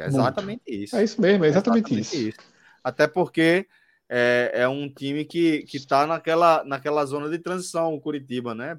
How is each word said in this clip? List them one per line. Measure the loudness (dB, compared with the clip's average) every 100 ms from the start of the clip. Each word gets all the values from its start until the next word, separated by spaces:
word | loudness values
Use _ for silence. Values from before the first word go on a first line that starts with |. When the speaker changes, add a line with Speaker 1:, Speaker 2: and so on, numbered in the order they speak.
Speaker 1:
Exatamente | -2 2 2 0 -8 -10 -10
Speaker 2:
Muito. | -8
Speaker 1:
isso. | -4 0
Speaker 2:
É |
isso | 0 2
mesmo, | 2 4
é | 4
exatamente | 2 2 0 0
Speaker 1:
Exatamente | -2 -2 -4 -4
Speaker 2:
isso. | -6
Speaker 1:
isso. | -18 _ _ _
Até | -6 0 0
porque | 2 -2 2 2 2 -2 _ _ _ -6
é, | 0 2 2 0
é | 0 0
um | -2 -8
time | -8 -6 -6
que, | -4 0 2 2
que | -4 -10
tá | 0 2 2
naquela, | 0 0 4 4 4
naquela | 0 -6 -2 -2
zona | 0 -4 -6
de | -6
transição, | -6 -6 -6 -2 -2
o | -2
Coritiba, | -6 -8 -6 -6 -6
né? | -8 -10